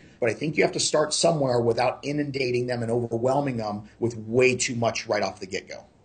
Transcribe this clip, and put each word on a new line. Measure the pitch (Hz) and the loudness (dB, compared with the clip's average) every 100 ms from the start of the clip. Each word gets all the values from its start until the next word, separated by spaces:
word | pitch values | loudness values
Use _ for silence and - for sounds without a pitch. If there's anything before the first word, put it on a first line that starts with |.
| - - | -18 -4
But | 120 | -2
I | |
think | 107 151 151 | 0 -2 2
you | |
have | 180 | 2
to | 156 | 2
start | - 156 151 | 0 2 0
somewhere | - 170 160 135 120 | 2 2 4 2 2
without | 117 117 127 - | 2 2 2 -2
inundating | 139 147 143 135 127 123 123 | -4 -2 -2 -2 0 0 0
them | 120 | -2
and | 113 | 0
overwhelming | 120 117 117 127 135 139 120 | 0 0 0 0 2 0 -2
them | 107 104 - - | -4 -6 -8 -4
with | 113 110 | -4 -4
way | 107 120 127 123 | -2 4 4 4
too | - 120 | -2 0
much | 113 - - | 0 -2 -2
right | 104 | -2
off | 98 - | -2 -6
the | 92 | -8
get-go. | 95 - 60 - _ | -8 -8 -16 -16 _